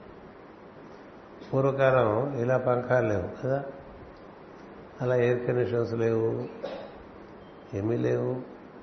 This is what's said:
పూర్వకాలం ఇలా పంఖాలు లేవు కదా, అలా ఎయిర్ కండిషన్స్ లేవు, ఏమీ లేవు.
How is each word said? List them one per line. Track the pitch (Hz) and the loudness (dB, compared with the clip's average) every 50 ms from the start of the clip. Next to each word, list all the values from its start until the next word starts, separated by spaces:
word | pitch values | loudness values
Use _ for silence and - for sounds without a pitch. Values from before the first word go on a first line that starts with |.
| - - - - - - - - - - - - - - - - - - - - - - - - - - - - - | -18 -18 -18 -18 -18 -18 -18 -18 -18 -18 -20 -18 -20 -18 -18 -18 -18 -18 -18 -18 -18 -18 -18 -18 -18 -18 -18 -16 -8
పూర్వకాలం | - - 135 135 139 135 135 135 131 131 127 117 107 104 113 131 143 139 123 | 0 2 4 4 4 4 6 6 6 8 6 6 6 4 2 2 0 0 0
ఇలా | 117 123 131 | 2 4 4
పంఖాలు | 123 123 131 123 123 123 120 127 127 117 | 4 4 4 2 2 4 4 4 4 4
లేవు | 110 104 95 87 101 - | 4 2 0 0 -4 -6
కదా, | - - 127 135 139 135 135 - - - - - - - - - - - - - - - - - - - - - - - - - - | -4 -2 0 0 0 -2 -6 -10 -14 -16 -16 -18 -18 -18 -18 -18 -18 -18 -18 -18 -18 -18 -18 -18 -18 -18 -16 -16 -16 -16 -18 -6 -2
అలా | 131 123 127 | 0 2 4
ఎయిర్ | 123 120 120 123 120 - | 4 6 4 4 2 2
కండిషన్స్ | - 123 123 120 113 117 117 117 110 113 | 0 2 2 2 2 2 0 0 0 0
లేవు, | 117 113 113 113 113 113 113 117 120 123 120 - - - - - - - - - - - - - - - - - - - - - - - - - | 2 2 4 4 4 2 2 0 -2 -4 -6 -8 -8 -8 -8 -8 -10 -10 -12 -14 -16 -18 -18 -18 -18 -18 -18 -18 -18 -18 -18 -18 -18 -14 -8 -6
ఏమీ | 98 101 110 117 | -4 0 0 0
లేవు. | 123 123 123 123 123 123 123 127 127 127 - - - - - - - | 2 2 2 2 2 2 0 -2 -4 -6 -10 -16 -18 -18 -18 -18 -18